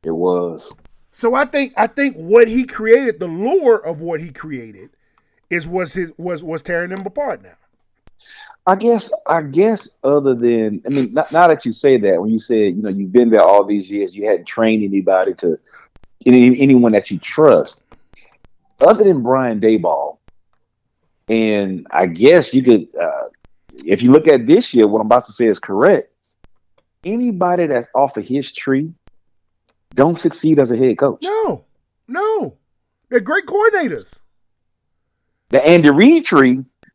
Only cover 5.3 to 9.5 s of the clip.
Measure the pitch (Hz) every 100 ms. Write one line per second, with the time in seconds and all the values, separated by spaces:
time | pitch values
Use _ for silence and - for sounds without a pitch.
5.3 | _ _ 170 160 185 175 180 170 - 180
6.3 | 165 160 160 - 170 175 190 196 233 285
7.3 | 165 - _ _ _ _ _ - _ -
8.3 | - - _ - 196 233 233 - - -
9.3 | 165 151